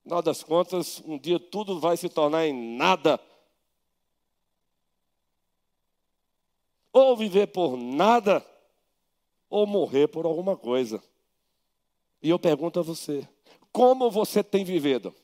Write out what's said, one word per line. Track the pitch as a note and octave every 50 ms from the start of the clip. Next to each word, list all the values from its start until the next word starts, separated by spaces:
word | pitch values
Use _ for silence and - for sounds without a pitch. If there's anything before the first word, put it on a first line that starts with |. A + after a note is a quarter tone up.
Afinal | _ - E3 F3
das | E3 E3 C#3 - -
contas, | - D#3 E3+ F#3 - F3+ F3+ E3 - - - -
um | D#3 D#3
dia | C#3+ B2+ D#3 F3 E3+
tudo | F3 - - G3 G#3+ F#3+ G3 E3+
vai | C#3+ E3+ F3
se | E3+ F3+ F3
tornar | - - D#3 D3 D3+ D#3+ D#3+
em | D#3 C#3+ B2+ A#2 A2+ A#2
nada. | A#2+ C#3+ F3 F#3+ F3 C#3+ D#3+ C#3+ A#2 - _ _ _ _ _ _ _ _ _ _ _ _ _ _ _ _ _ _ _ _ _ _ _ _ _ _ _ _ _ _ _ _ _ _ _ _ _ _ _ _ _ _ _ _ _ _ _ _ _ _ _ _ _ _ _ _ _ _ _ _ _ _ _ _ _ _ _ _ _ _ _ _ _ _
Ou | A#3+ C4+ C4+ B3
viver | G#3+ A3 G#3 E3+ G3 G#3
por | G3 - F#3 F3+ D3 B2+ B2+
nada, | A#2+ B2 C3 C#3+ F3 G#3 A#3 A#3+ G#3 G#3 F#3+ D3 - - _ _ _ _ _ _ _ _ _ _ _ _ _ _ _ _ _ _ _ _
ou | - G#3 G#3
morrer | G#3 G#3 G3+ D#3 A2 B2 C3+ D3 D3
por | - D#3 E3
alguma | E3+ D#3+ D#3 F3+ F#3+ F#3+
coisa. | - - - B2 B2+ B2+ A2+ A2 G2+ _ _ _ _ _ _ _ _ _ _ _ _ _ _ _ _ _ _ _ _ _ _ _ _
E | - D3+
eu | E3+ F3
pergunto | E3+ F3+ D3+ C3+ D3+ E3+ E3 F3
a | E3+
você, | D#3+ E3 D3+ - - D3 C#3 C3 - _ _ _ _ - _ _ _ _
como | G#3+ B3 B3 B3+ C4 C4 A#3+
você | G3 G#3 G#3+ - - G#3 G3+
tem | - - G3 G3
vivido? | F3+ F#3 E3 C#3 C#3+ C3+ A#2+ F#2+ F#2+ - _